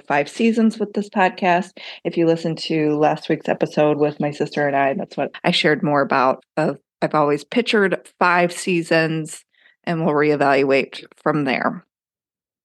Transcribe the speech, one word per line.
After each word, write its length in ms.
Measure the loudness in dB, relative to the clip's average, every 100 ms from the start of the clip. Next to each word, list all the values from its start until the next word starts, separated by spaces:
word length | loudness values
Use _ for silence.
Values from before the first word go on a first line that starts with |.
| -2
five 220 | -2 -2
seasons 500 | 0 2 4 2 0
with 140 | -4
this 160 | -4 -4
podcast. 680 | 0 0 2 0 0 -2 -10 -18 -10
If 120 | -4 0
you 100 | 2
listened 320 | 2 -2 -6
to 380 | -4 0 0 2
last 320 | 0 0 -2
week's 200 | -4 -2
episode 500 | -2 -2 2 2 2
with 220 | 0 0
my 100 | -4
sister 380 | -4 -4 -2 0
and 80 | 2
I, 180 | 0
that's 220 | -2 -6 -6
what 160 | -6 -4
I 80 | -2
shared 320 | 0 2 2
more 180 | 2 2
about. 440 | 2 2 2 0 -4 -4
Of, 220 | -2 -4 _ _
I've 140 | -2 0
always 260 | 2 0
pictured 640 | -2 -4 0 2 0 -2 -8 -2
five 320 | 2 2 0
seasons, 920 | -2 -4 -2 0 2 2 -2 -8 -14 _ _ _ _
and 220 | -6 -2
we'll 100 | 0
reevaluate 880 | 2 2 2 2 2 4 2 0 -8 -20 -6
from 260 | -2 -2
there. 420 | 0 -2 -2 -4 -12 _ _ _ _ _ _ _